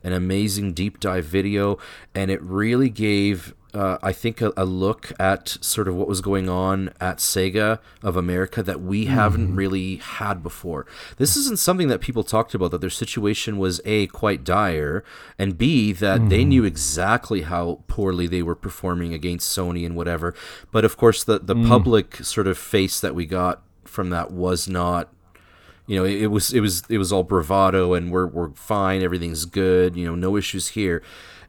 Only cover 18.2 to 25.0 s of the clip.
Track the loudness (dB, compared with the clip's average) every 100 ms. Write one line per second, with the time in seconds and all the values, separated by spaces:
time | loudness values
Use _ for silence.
18.2 | 0 0 -2 -4 -8 -6 -4 -2 -4 -4
19.2 | -4 -4 -4 -2 -2 -2 -4 -4 -4 -2
20.2 | -4 -8 -14 -20 -4 2 2 6 6 6
21.2 | 2 0 2 2 6 6 6 2 2 -6
22.2 | -6 -2 0 -2 0 0 0 -2 -4 -4
23.2 | -4 -2 -2 -2 _ _ -14 -6 -4 -2
24.2 | -4 -4 -2 -2 -2 -2 0 -2